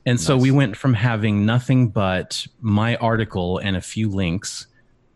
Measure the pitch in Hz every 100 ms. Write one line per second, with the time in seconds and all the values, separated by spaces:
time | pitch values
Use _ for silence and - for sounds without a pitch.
0 | 131 120 82 131 131 139 131 101 135 110
1 | 123 110 110 101 107 123 - 127 117 107
2 | 95 92 - - - _ 110 101 113 117
3 | 113 113 107 95 87 92 101 92 - 110
4 | 110 98 90 92 - - - _ _ _
5 | _